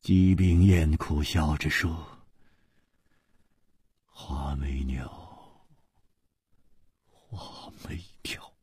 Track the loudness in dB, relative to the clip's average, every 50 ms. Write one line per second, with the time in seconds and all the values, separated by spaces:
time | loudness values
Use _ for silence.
0 | _ 2 4 4 6 6 4 4 4 4 6 6 6 6 6 6 4 2 0 -2
1 | -2 -4 -4 -4 -2 -2 -2 -2 0 0 -2 -2 -4 -4 -2 -2 -2 -4 -6 -6
2 | -12 -16 -20 -20 -20 _ _ _ -20 _ _ _ _ _ _ _ _ _ _ _
3 | _ _ _ _ _ _ _ _ _ _ _ _ _ _ _ _ _ _ _ _
4 | _ _ _ -20 -14 -12 -10 -8 -8 -8 -6 -6 -6 -6 -6 -6 -6 -6 -6 -8
5 | -10 -12 -16 -18 -20 -20 -20 -20 -20 -20 _ _ _ _ _ _ _ _ _ _
6 | _ _ _ _ _ _ _ _ _ _ _ _ _ _ -20 _ _ _ _ _
7 | _ _ _ _ _ _ -18 -16 -16 -18 -18 -20 -20 -20 -20 -18 -14 -12 -12 -12
8 | -14 -16 -20 -18 -14 -14 -14 -14 -16 -20 _ _